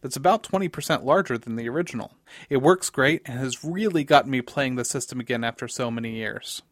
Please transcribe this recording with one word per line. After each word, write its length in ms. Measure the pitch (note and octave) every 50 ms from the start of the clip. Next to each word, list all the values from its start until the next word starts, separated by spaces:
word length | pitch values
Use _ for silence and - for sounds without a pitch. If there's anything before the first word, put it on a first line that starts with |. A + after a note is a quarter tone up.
that's 160 | _ C3 B2+
about 260 | C#3+ C3+ F3+ G3+ A3 -
twenty 260 | - - F#3+ G3 E3+
percent 360 | - - D3 - E3 A2+ F#2+
larger 320 | B2+ D3 F#3+ F#3+ - C3
than 200 | A2+ - - A2+
the 120 | A2+ A#2 A#2
original. 460 | A#2+ D#3 F3 E3+ - A#2 G#2+ G#2 _ _ _ _ - - - _
It 140 | C#3+ C3+ B2+
works 260 | D3+ F#3 F#3 - -
great 320 | _ - C3 C#3 D#3+ E3 _
and 120 | - B2 B2
has 240 | C3 C3 A#2+ - -
really 400 | D3+ E3+ F#3 A3 G#3+ F3+ E3 D3
gotten 280 | C#3 D#3 C#3+ - C#3
me 100 | C3+ B2+
playing 360 | B2 - - - C#3 C3 B2+
the 80 | B2 A#2+
system 360 | - - C#3 B2 - - B2+
again 240 | A#2+ - B2 A#2 A#2
after 240 | A#2 A2+ - - A#2
so 220 | - - C3 A#2+
many 220 | A#2 A#2 A2+ A2+ A2+
years. 500 | A2+ A2 G#2+ A2 - - - - - - _